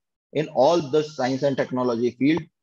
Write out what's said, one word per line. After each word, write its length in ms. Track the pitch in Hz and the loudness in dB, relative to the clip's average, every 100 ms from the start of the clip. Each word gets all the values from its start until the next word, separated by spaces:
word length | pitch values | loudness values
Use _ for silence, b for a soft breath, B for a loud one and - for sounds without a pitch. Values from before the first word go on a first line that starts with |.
| _ _ _ | _ _ _
In 120 | 135 156 120 | -4 -2 2
all 220 | 135 170 147 | 4 4 2
the 160 | 147 | 0
science 400 | 151 - 127 131 | -2 -4 -4 -2
and 140 | 143 135 | -2 -2
technology 520 | 135 127 127 117 120 | -2 -2 -2 0 -2
field, 300 | - 135 165 156 _ | 0 0 0 -4 _